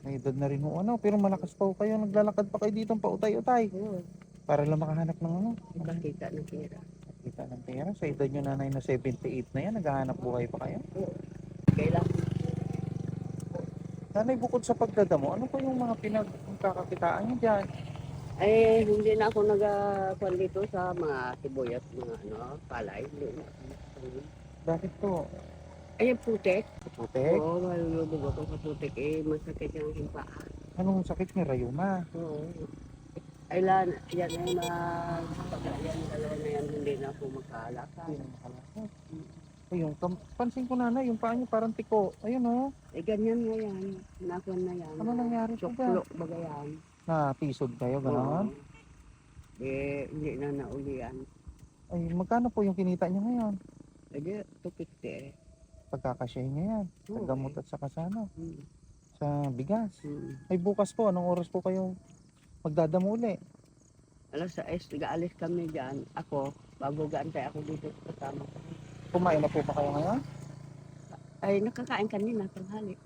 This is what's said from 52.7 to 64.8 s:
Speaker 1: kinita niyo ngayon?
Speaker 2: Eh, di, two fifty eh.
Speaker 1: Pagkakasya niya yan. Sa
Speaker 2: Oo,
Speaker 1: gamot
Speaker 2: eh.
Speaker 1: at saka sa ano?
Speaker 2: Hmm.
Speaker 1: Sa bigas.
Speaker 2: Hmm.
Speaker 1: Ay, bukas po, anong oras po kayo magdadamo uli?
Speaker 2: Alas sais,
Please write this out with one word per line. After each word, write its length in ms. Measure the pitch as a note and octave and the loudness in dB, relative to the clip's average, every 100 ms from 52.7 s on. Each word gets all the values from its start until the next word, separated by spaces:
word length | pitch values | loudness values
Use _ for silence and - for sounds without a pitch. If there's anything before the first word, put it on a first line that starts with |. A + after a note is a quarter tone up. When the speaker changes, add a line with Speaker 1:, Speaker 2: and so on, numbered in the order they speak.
| F#3 | 4
Speaker 1:
kinita 280 | F#3 F3+ F3 | 2 2 2
niyo 140 | F#3+ | 2
ngayon? 320 | A3 B3 G#3+ G3 - - - - - | 2 2 0 -2 -8 -20 -20 -20 -12
Speaker 2:
Eh, 100 | C#3+ | -8
di, 120 | D#3 G#3 G3 - | -6 -6 -8 -10
two 100 | F3 | -12
fifty 380 | - - - A#2+ | -8 -12 -8 -10
eh. 200 | D2+ C3+ - - - - - - | -10 -12 -18 -20 -20 -20 -20 -10
Speaker 1:
Pagkakasya 520 | C#3 C3 B2 B2 C3+ | -4 -2 -2 -4 -2
niya 220 | C3 C#3+ G3 | -2 0 0
yan. 140 | A3 F#3 - | 0 -4 -8
Sa 100 | - | -8
Speaker 2:
Oo, 100 | A3+ F3+ | -6 0
Speaker 1:
gamot 260 | C3+ C3+ | 0 -2
Speaker 2:
eh. 60 | D3 | -6
Speaker 1:
at 80 | C#3+ | -8
saka 220 | D3 C#3 | -8 -6
sa 160 | - | -4
ano? 240 | E3+ A3 G3+ | -4 -4 -6
Speaker 2:
Hmm. 260 | - E3 D#3 C#3 - - - - | -8 -10 -10 -16 -20 -20 -20 -20
Speaker 1:
Sa 120 | - D3 C#3+ C#3+ | -4 0 0 0
bigas. 420 | B2 C3+ G#3+ G#3+ - | -2 0 0 0 -6
Speaker 2:
Hmm. 360 | D3+ D3 C3+ C3+ - | -10 -8 -8 -12 -2
Speaker 1:
Ay, 100 | F#3 | 2
bukas 360 | F#3 G3+ G3 | 2 2 0
po, 160 | - G#3+ | 4 2
anong 180 | F3+ F3 | 4 2
oras 220 | F3 E3+ | 2 0
po 100 | F#3 | -2
kayo 380 | F#3 F#3 F#3 F#3 - - - _ - - | 0 0 -2 -4 -14 -20 -20 _ -20 -6
magdadamo 480 | D#3+ D3+ D#3+ F3+ F#3+ | 0 4 4 4 2
uli? 300 | A3+ A#3 F3+ - - - - - - - - - | 2 0 -2 -8 -20 -20 -20 -20 -20 -20 -20 -8
Speaker 2:
Alas 220 | D3 F3+ | -4 -4
sais, 320 | - - F3 | -4 -4 -6